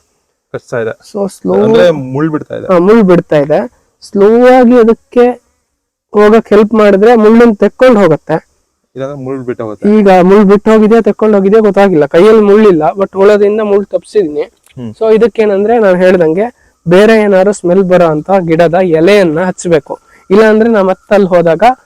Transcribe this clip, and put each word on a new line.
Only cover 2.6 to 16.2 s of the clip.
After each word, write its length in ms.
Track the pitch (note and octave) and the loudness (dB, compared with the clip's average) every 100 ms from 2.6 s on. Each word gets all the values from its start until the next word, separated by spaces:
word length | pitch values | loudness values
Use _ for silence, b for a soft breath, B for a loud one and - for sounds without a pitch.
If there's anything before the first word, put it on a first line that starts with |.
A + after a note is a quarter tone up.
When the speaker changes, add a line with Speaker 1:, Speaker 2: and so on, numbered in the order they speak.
| G#2+ | -2
Speaker 2:
ಹಾ, 60 | F3+ | 0
ಮುಳ್ಳು 240 | F#3 A3+ | 2 2
ಬಿಡ್ತಾ 340 | F#3 E3+ - D3+ | 2 0 -2 -4
ಇದೆ. 340 | C#3+ E3 B3 _ _ _ | -2 -4 -4 _ _ _
ಸ್ಲೋ 460 | - G3+ G3+ A#3 B3 | -8 0 2 4 4
ಆಗಿ 320 | B3+ A#3+ B3 | 4 4 2
ಅದಕ್ಕೆ 640 | A3 A3 _ A#3+ B3 A#3+ _ _ _ _ _ _ _ | 2 -2 _ 0 0 -2 _ _ _ _ _ _ _
ಹೋಗಕ್ 360 | G#3 G#3 A3 - | 0 2 2 2
ಹೆಲ್ಪ್ 240 | G#3 G#3+ | 0 2
ಮಾಡಿದ್ರೆ 420 | A3 G#3 F#3+ A3 A#3+ | 0 0 2 2 2
ಮುಳ್ಳನ್ನ 380 | G#3+ A#3 A#3+ | 2 4 2
ತೆಕ್ಕೊಂಡ್ 460 | G3+ G3+ - C4 G#3+ | 0 -4 0 0 2
ಹೋಗತ್ತೆ. 480 | F3 D3 - D#3+ _ _ _ _ _ B2+ | 0 -2 -4 -8 _ _ _ _ _ -14
Speaker 1:
ಇಲ್ಲಾಂದ್ರೆ 300 | C3+ C#3+ B2+ | -12 -12 -12
ಮುಳ್ಳು 180 | C3+ | -10
ಬಿಟ್ಟು 200 | B2 A#2+ | -10 -10
ಹೋಗುತ್ತೆ. 360 | A2 G#2 G#3 G#3+ | -10 -6 -2 0
Speaker 2:
ಈಗ 100 | G3+ | 2
ಮುಳ್ಳು 340 | F#3 F3+ G#3 | 2 4 2
ಬಿಟ್ಟು 280 | G3 G3+ A3 | 2 0 0
ಹೋಗಿದ್ಯಾ, 300 | A3 G#3+ A#3 | 0 2 0
ತೆಕ್ಕೊಂಡ್ 340 | A3 - A3 G3+ | 0 -2 -2 0
ಹೋಗಿದ್ಯಾ 240 | F#3+ A3 | 0 0
ಗೊತ್ತಾಗಿಲ್ಲ. 460 | G#3+ G3 G3+ D#3+ C#3+ | 0 0 0 0 0
ಕೈಯಲ್ಲಿ 360 | E3 G#3+ A3+ | 2 2 2
ಮುಳ್ಳಿಲ್ಲ, 420 | G3+ G#3 G#3+ D#3+ D#3 | 2 2 2 2 -2
but 160 | F#3+ F#3+ | -4 -6
ಹುಳದಿಂದ 480 | F#3+ G3 G#3 G#3 G#3+ | 0 0 2 0 -2
ಮುಳ್ಳು 240 | G#3 G3+ G3 | -2 -4 -4
ತಪ್ಸಿದೀನಿ. 560 | F3+ - G#3+ D#3+ D3+ | -8 -4 -4 -4 -6
Speaker 1:
ಹ್ಮ್. 520 | F3+ _ _ C3 A2+ | -10 _ _ -16 -16
Speaker 2:
So 220 | - A3 A3 | -6 -2 0
ಇದಕ್ಕೇನಂದ್ರೆ 640 | A3+ A3+ G#3+ G3 G#3 A#3 | 0 -2 -2 -2 -2 0
ನಾನ್ 180 | G3 F3+ | 0 0
ಹೇಳ್ದಂಗೆ 580 | F#3 F#3 | 0 0